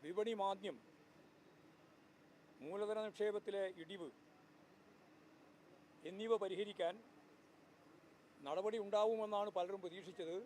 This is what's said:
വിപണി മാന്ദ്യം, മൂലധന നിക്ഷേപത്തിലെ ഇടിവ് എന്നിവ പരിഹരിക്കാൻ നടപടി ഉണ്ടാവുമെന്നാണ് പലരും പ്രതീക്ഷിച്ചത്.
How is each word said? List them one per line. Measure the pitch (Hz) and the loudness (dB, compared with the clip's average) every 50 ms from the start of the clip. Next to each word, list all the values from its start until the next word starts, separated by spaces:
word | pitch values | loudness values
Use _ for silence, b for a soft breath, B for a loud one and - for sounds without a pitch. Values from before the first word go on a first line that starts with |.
| - | -8
വിപണി | 151 180 202 214 226 226 208 | -4 -2 0 0 0 0 0
മാന്ദ്യം, | 196 196 196 190 196 196 147 113 - - - - - - - - - - - - - - - - - - - - - - - - - - - - - - - - - - - - 127 | 0 0 0 -2 -4 -8 -8 -8 -14 -20 -20 -20 -20 -20 -20 -20 -20 -20 -20 -20 -20 -20 -20 -20 -20 -20 -20 -20 -20 -20 -20 -20 -20 -20 -20 -20 -20 -20 -20 -20 -20 -20 -18 -14 -10
മൂലധന | 151 180 202 208 208 214 214 214 | -6 -4 -2 -2 0 0 -2 -2
നിക്ഷേപത്തിലെ | 214 - - 208 214 202 208 - 214 202 196 190 185 185 170 165 | -4 -2 0 0 2 2 0 -4 -2 -2 0 0 -2 -2 -8 -10
ഇടിവ് | 160 196 190 170 139 - - - - - - - - - - - - - - - - - - - - - - - - - - - - - - - - - - - - - - - 160 | -10 -8 -8 -8 -10 -10 -14 -20 -20 -20 -20 -20 -20 -20 -20 -20 -20 -20 -20 -20 -20 -20 -20 -20 -20 -20 -20 -20 -20 -20 -20 -20 -20 -20 -20 -20 -20 -20 -20 -20 -20 -20 -12 -12 -10
എന്നിവ | 185 196 220 226 226 208 202 | -6 -4 2 4 4 4 4
പരിഹരിക്കാൻ | 190 190 185 214 208 196 - 175 165 185 226 - - - - - - - - - - - - - - - - - - - - - - - - - - - - 147 | 0 0 -2 -2 -4 0 0 0 0 0 -4 -14 -20 -20 -20 -20 -20 -20 -20 -20 -20 -20 -20 -20 -20 -20 -20 -20 -20 -20 -20 -20 -20 -20 -20 -20 -20 -20 -10 -4
നടപടി | 139 151 175 196 214 214 233 202 | -2 0 2 2 2 2 2 0
ഉണ്ടാവുമെന്നാണ് | 202 202 208 208 220 226 220 214 214 214 202 208 208 - | 4 6 6 8 6 6 4 2 2 2 2 2 2 2
പലരും | - 175 180 196 190 190 | 0 0 0 -2 -4 -4
പ്രതീക്ഷിച്ചത്. | 175 165 190 175 175 180 - 175 165 170 190 233 | -6 -8 -8 -12 -12 -8 -6 -4 -4 -4 -4 -6